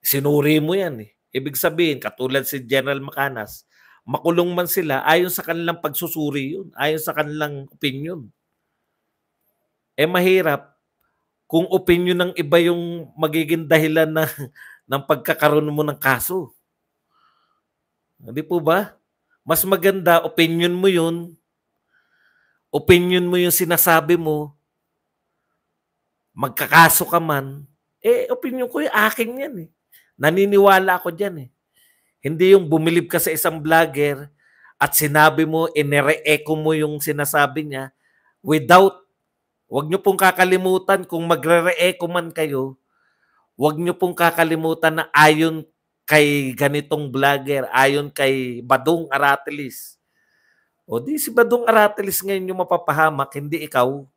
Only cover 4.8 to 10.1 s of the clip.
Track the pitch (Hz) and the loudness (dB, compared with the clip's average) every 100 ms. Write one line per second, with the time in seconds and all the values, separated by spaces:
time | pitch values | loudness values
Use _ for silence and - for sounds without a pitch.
4.8 | 165 135 143 165 180 175 165 165 170 170 | -2 -2 2 2 0 -6 -8 -6 -4 -6
5.8 | 151 139 165 160 147 143 135 185 185 - | -8 -8 -8 -6 -4 -4 -6 -10 -14 -6
6.8 | 143 156 156 151 147 151 151 143 139 _ | -4 -2 -6 -6 -6 -6 -8 -10 -16 _
7.8 | 147 135 156 180 135 _ _ _ _ _ | -6 -6 -10 -12 -16 _ _ _ _ _
8.8 | _ _ _ _ _ _ _ _ _ _ | _ _ _ _ _ _ _ _ _ _
9.8 | _ - 156 | _ -4 0